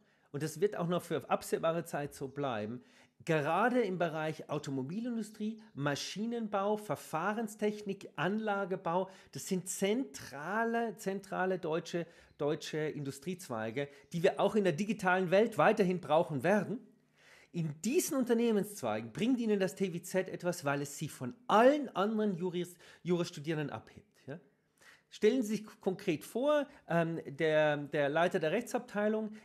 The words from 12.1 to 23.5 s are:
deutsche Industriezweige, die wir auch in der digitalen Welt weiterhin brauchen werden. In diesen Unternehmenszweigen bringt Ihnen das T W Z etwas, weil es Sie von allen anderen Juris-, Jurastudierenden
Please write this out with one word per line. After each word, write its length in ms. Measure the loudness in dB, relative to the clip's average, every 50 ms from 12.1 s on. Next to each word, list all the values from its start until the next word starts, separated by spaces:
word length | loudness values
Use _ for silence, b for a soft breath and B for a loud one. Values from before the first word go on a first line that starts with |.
| B B B B B -2
deutsche 400 | 0 0 0 -2 -4 -6 -4 -2
Industriezweige, 1080 | -2 -2 -4 -4 -6 -6 -8 -8 -8 -8 -8 -8 -8 -6 -6 -4 -4 -4 -2 -4 -4 -6 B B B B -4
die 100 | 2 4
wir 180 | 4 4 4
auch 140 | 2 4 4
in 100 | 4 4
der 80 | 4 2
digitalen 580 | 2 0 -2 -2 0 2 4 4 4 4 6
Welt 280 | 6 6 6 6 4 4
weiterhin 420 | 6 6 6 6 4 2 2 0
brauchen 420 | 0 2 4 4 4 2 0 0 2
werden. 360 | 4 4 4 2 0 -4 -8 -8 -14 -20 _ _ b b b b b b b b b -4
In 220 | -4 -4 -4 -4 -4 -4
diesen 320 | 0 2 2 2 2 0
Unternehmenszweigen 960 | 0 2 2 4 4 4 4 4 2 2 0 -4 -4 -2 -2 -2 -2 -2 -6 -4
bringt 280 | -2 0 2 2 2
Ihnen 180 | 2 2 2 2
das 160 | 2 0 0
T 180 | -2 -4 -2 -2
W 80 | -6
Z 280 | -8 -2 -2 -2 -2 -2
etwas, 360 | -6 -4 -2 -2 -2 0 0
weil 180 | 0 0 0 -2
es 140 | -4 -6
Sie 120 | -8 -8 -8
von 260 | -6 -8 -8 -8 -8 -8 _ 4
allen 400 | 6 8 8 8 8 6 2 -4 -2
anderen 420 | -2 0 0 0 0 0 0 0
Juris-, 400 | -2 -4 -4 -4 -4 -6 -6 -8 B B B B B B
Jurastudierenden 680 | 0 0 0 0 -2 -6 -8 -6 -4